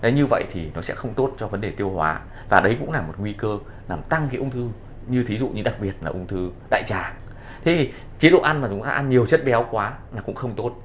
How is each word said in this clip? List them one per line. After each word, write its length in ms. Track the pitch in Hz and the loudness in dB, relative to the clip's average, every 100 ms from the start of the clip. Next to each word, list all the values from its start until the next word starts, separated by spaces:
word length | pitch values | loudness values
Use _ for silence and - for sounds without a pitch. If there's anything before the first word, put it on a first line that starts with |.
Đấy, 100 | 113 | 4
như 140 | 139 139 | 4 4
vậy 180 | 104 - | 2 0
thì 200 | 90 78 82 | -4 -6 -6
nó 60 | |
sẽ 140 | - - | -6 -6
không 180 | 123 | -4
tốt 180 | 107 135 - | 0 -2 -2
cho 100 | 107 | -6
vấn 140 | 104 | -4
đề 100 | 101 | -4
tiêu 180 | - 101 | -2 -2
hóa. 320 | 92 78 82 - - - | 0 0 0 -8 -16 4
Và 120 | 98 | 6
đấy 160 | 92 117 | 6 2
cũng 120 | 151 | 0
là 100 | 156 | -4
một 120 | 80 80 | -4 -6
nguy 160 | 104 | -6
cơ 240 | 101 110 104 - - - | -2 -2 -4 -8 -16 -8
làm 160 | 87 | -8
tăng 240 | - 160 147 | -2 -2 0
cái 80 | 123 | -2
ung 100 | 135 | -4
thư, 200 | 123 120 107 - - - | -4 -6 -8 -14 -14 -2
như 160 | 127 | 0
thí 140 | 117 110 | 0 0
dụ 100 | 131 | -2
như 120 | 107 | 0
đặc 120 | 107 - | -2 -2
biệt 160 | 101 - | -4 -4
là 80 | 80 | -6
ung 180 | 90 90 | -6 -4
thư 240 | 95 90 - - | -4 -4 -6 0
đại 140 | 104 - | 0 0
tràng. 260 | 113 - - - - - - | -4 -6 -10 -14 -16 -16 -2
Thế 140 | 170 170 | 2 4
thì 140 | 131 - - - | 2 -2 -14 6
chế 100 | 156 | 8
độ 120 | 180 | 8
ăn 200 | 147 151 | 6 2
mà 60 | 123 | 0
chúng 160 | 98 | -2
ta 60 | 120 | -2
ăn 200 | - 139 | -2 4
nhiều 160 | 127 113 | 4 6
chất 200 | 160 135 | 4 4
béo 200 | 117 117 | 2 2
quá 220 | 110 104 131 - 113 | -2 -2 -6 -12 -8
là 60 | |
cũng 140 | 98 98 | -8 -6
không 200 | 123 104 | -6 -4
tốt. 160 | 117 110 | -6 -6